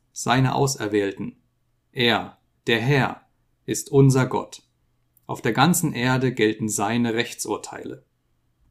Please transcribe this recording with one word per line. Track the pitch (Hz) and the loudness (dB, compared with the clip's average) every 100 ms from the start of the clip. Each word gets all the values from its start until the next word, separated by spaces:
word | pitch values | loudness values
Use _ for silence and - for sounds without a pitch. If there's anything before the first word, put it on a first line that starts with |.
| _ | _
seine | - - 127 131 127 | -10 -2 2 2 0
Auserwählten. | 139 - 107 104 98 95 98 - _ _ _ _ _ | -2 -2 -2 0 -2 -4 -12 -12 _ _ _ _ _
Er, | 135 120 104 92 - _ _ - | 0 2 2 -2 -14 _ _ -2
der | 113 | 0
Herr, | 120 143 101 - _ _ _ _ | 2 2 0 -4 _ _ _ _
ist | - 107 - | -8 -8 0
unser | 139 139 131 127 | 6 6 6 0
Gott. | 104 - - _ _ _ _ _ _ - | -4 -8 -18 _ _ _ _ _ _ -14
Auf | - | -6
der | 120 | -2
ganzen | 113 151 175 151 | 4 4 4 0
Erde | 123 127 127 127 | -2 0 0 0
gelten | 123 107 107 110 | 0 0 0 -4
seine | 104 104 120 120 | -4 -2 0 0
Rechtsurteile. | 113 120 - - 101 - - - 135 _ _ _ _ _ _ _ | -2 -4 -6 -8 -8 -8 -14 -14 -16 _ _ _ _ _ _ _